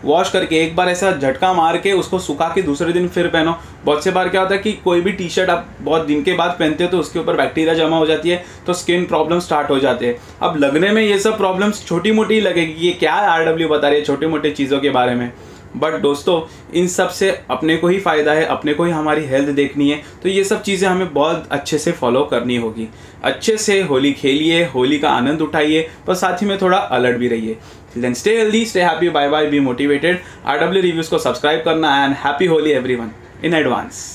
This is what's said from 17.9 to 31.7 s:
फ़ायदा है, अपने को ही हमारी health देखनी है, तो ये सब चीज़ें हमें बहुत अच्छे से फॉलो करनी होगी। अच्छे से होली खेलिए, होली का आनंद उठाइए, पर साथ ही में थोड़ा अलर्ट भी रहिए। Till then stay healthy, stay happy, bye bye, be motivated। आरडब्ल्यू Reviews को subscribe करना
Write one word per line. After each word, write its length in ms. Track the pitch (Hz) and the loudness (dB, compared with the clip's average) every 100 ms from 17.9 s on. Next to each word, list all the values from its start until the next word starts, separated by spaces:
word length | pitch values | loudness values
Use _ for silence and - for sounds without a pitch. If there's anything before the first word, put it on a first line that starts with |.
| 190 | 0
फ़ायदा 320 | 180 156 151 | 0 0 2
है, 120 | 156 | 2
अपने 300 | 160 131 147 | 0 -2 -2
को 100 | 147 | 0
ही 60 | 170 | 0
हमारी 340 | 160 156 151 | 0 0 -2
health 240 | 147 131 143 | 0 0 0
देखनी 420 | 143 139 143 143 | 0 0 2 0
है, 120 | 147 - - | 0 -8 -6
तो 60 | 180 | -2
ये 160 | 196 | 0
सब 180 | 196 208 | 0 -2
चीज़ें 260 | - 190 190 | -2 0 2
हमें 240 | 180 180 | 0 0
बहुत 340 | 143 156 170 - | 0 0 0 -4
अच्छे 280 | 143 - 151 | -6 -2 -2
से 140 | 175 | -2
फॉलो 300 | 165 123 123 | -2 0 0
करनी 320 | 147 123 123 120 | 0 -2 0 -2
होगी। 320 | 113 107 110 - - - | -2 -6 -10 -12 -20 -6
अच्छे 320 | 131 135 - 214 | -4 -2 -2 0
से 240 | - 196 | 2 2
होली 300 | 175 135 139 | 2 2 2
खेलिए, 520 | 135 139 143 160 165 | 2 0 2 2 2
होली 340 | 170 127 127 147 | 2 0 2 2
का 120 | 147 | 2
आनंद 320 | 135 127 156 | 2 0 0
उठाइए, 460 | 151 165 151 156 160 - - | -2 0 2 2 0 -8 -4
पर 80 | |
साथ 280 | 185 185 180 | -2 0 0
ही 40 | 202 | -2
में 120 | 196 | 0
थोड़ा 200 | 185 185 | 2 2
अलर्ट 380 | 196 127 123 120 | 2 0 0 0
भी 120 | 120 | 0
रहिए। 280 | 113 110 110 - - - | -2 -4 -8 -12 -20 -12
Till 160 | 120 | -4
then 140 | 123 123 | -4 -2
stay 120 | 208 226 | 0 2
healthy, 260 | 214 220 | 2 2
stay 180 | 220 190 | 0 2
happy, 280 | 175 160 175 | 0 2 2
bye 160 | 151 143 | 2 2
bye, 200 | 151 147 | 2 2
be 80 | 143 135 | 2 0
motivated। 480 | 120 143 139 165 180 - - - | 0 0 2 0 -2 -6 -10 -4
आरडब्ल्यू 360 | 147 170 190 | 0 0 2
Reviews 280 | 180 160 160 | 2 0 -2
को 80 | 165 | -2
subscribe 440 | 127 151 147 160 | 0 0 0 0
करना 280 | 165 | 0